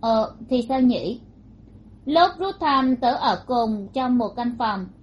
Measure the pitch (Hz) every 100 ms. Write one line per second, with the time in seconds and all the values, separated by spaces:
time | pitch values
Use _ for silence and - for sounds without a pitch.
0 | 226 220 214 - 226 254 226 269 254 226
1 | - 226 - - - - - - - -
2 | - 311 359 - 381 381 320 269 262 254
3 | 247 269 262 180 - 247 226 214 196 262
4 | 254 247 214 202 240 240 226 196 185 -